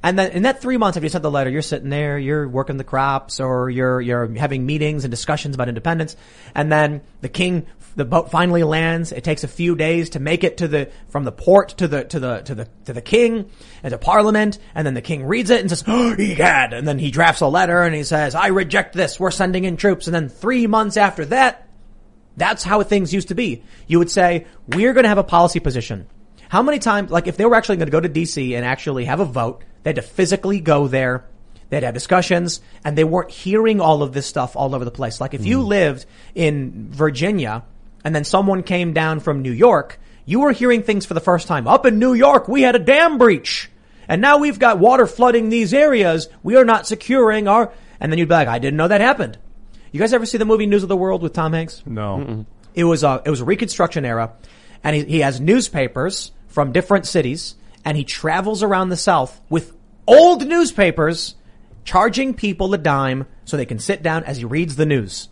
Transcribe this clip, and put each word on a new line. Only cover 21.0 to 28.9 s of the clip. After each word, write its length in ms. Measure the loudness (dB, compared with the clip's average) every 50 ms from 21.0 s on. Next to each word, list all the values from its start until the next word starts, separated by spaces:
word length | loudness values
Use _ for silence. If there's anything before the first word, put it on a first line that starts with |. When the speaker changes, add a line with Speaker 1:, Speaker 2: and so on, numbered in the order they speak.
| 2 2 2 -2 -6
Speaker 1:
that, 400 | -2 0 2 2 2 0 -4 -18 -20 -20 -20 -20 -20 -20 -20 -20 _ _ -20 _ _ -8
that's 260 | -4 -2 -2 -2 -4 -2
how 200 | -2 0 0 0
things 280 | 2 0 0 0 0 -4
used 160 | -4 -4 -4
to 60 | -4
be. 280 | -4 -4 -4 -6 -8 -12 -20 -20 -20 -6 2
You 100 | 2 2
would 120 | 2 2 2
say, 340 | 2 2 2 2 0 -4 -8 -20 -20 -10 -6
"We're 240 | -2 2 2 4 4
gonna 140 | 4 4 4
have 100 | 4 2
a 60 | 0
policy 340 | 2 4 4 4 4 2 0
position." 460 | -4 -2 -4 -4 -6 -6 -10 -12 -12 -16 -20 -20 -20 -20 -20 -20 -16 -2
How 140 | 0 0 2
many 160 | 2 0 0
times, 320 | 0 0 0 0 -2 -2
like, 160 | -2 -2 -2 -2
if 100 | -4 0
they 80 | 2
were 80 | 4 4
actually 220 | 4 2 2 -2 -2
gonna 120 | -2 0
go 100 | 0 0
to 80 | 0 0
D 140 | -4 -4 -4
C 280 | -4 -4 -6 -6 -4 -4
and 100 | -4 -4
actually 400 | -4 -4 -4 -4 -6